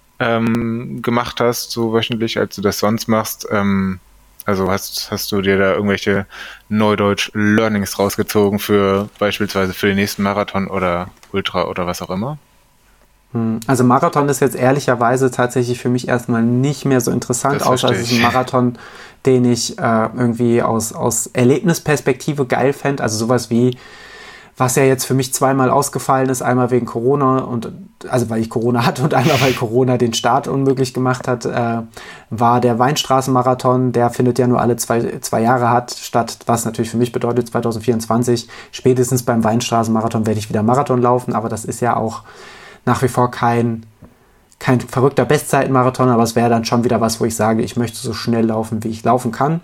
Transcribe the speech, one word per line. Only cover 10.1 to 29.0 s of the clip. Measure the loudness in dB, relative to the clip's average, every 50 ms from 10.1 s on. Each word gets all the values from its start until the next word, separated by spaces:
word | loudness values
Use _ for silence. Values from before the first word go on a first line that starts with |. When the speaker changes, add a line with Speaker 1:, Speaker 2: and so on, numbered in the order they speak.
| -2 -2 -2
Speaker 1:
Marathon | 0 0 0 -2 -2 -2 -4 -4 -4
oder | -4 -2 -2 0 -2 -2 -4 -8 -12 _ -16 -8
Ultra | -6 -6 -6 -4 -2 -2 -2
oder | -2 -2 -4 -4
was | -4 -4 -6
auch | -6 -6
immer? | -6 -6 -6 -6 -8 -10 _ _ _ _ _ _ _ _ _ _ _ _ _ _ _ _ _ _ -6
Speaker 2:
Hm, | -4 -2 -2 -2 -4 -2 0
also | 2 2 4
Marathon | 4 4 4 2 2 2 2 0 0
ist | 0 2
jetzt | 0 0 0
ehrlicherweise | 0 0 2 2 0 0 0 0 2 2 2 2 2 2 0
tatsächlich | 0 0 -2 0 0 -2 0 -2 -2 -4
für | -2 -2
mich | -2 -2 0 -2
erstmal | -2 -2 0 0 0 2 2
nicht | 2 2 2 2 0 0 -2 0
mehr | 0 2 2
so | 2 0
interessant, | -2 -2 -2 -2 -4 -2 0 0 0
Speaker 1:
Das | 0 2
Speaker 2:
außer | 0 0 2 2 0
Speaker 1:
verstehe | 0 0 0
Speaker 2:
es | 0
ist | 2
ein | 2 2 2
Speaker 1:
ich. | 2
Speaker 2:
Marathon, | 2 0 0 0 0 2 0 -2 -4 -12 -18 -20 -20 -20 -20 -12 _ 2
den | 2 4 4 4
ich, | 4 2 2 -2 -6 -6 -4
äh, | -2 0 2 2 0 0 -2 0
irgendwie | 0 0 0 2 2 2 2 2
aus, | 2 2 0 0 -2 -4 -6
aus | -4 -2 -2 -2 -2 -4 -4
Erlebnisperspektive | 0 2 4 4 4 4 2 0 0 0 0 0 0 0 2 0 -2 -2 -2 -4 -2 -2 -2
geil | 0 0 0 2 0 0
fänd. | 0 -2 -4 -4 -2
Also | -2 -4 -2 -2
sowas | 0 0 0 0 0 0
wie, | 0 2 2 2 0 -2 -10 -20 -20 -20 -20 -20 -20 -20 -20 -20 -20 -20 -20 -12 _ -2
was | -2 0 2
ja | 2 4
jetzt | 4 2 2 0
für | -2 0
mich | -2 -2 -2 -2
zweimal | -2 0 0 2 2 2 4
ausgefallen | 4 4 4 2 -4 -6 0 0 2 2 2 0
ist, | 0 -2
einmal | 0 0 0 2 2 2
wegen | 2 0 0
Corona | 0 -4 -2 0 2 2 4 4 2 2 2
und, | 0 -2 -6 -6 -6 -8 -12 -14 -18 -20 _ -18 -10 -2
also | -2 0 0 0
weil | -2 -2
ich | -2 -2
Corona | -2 -2 0 0 2 2 2
<laughs> |
hatte | 0 0 0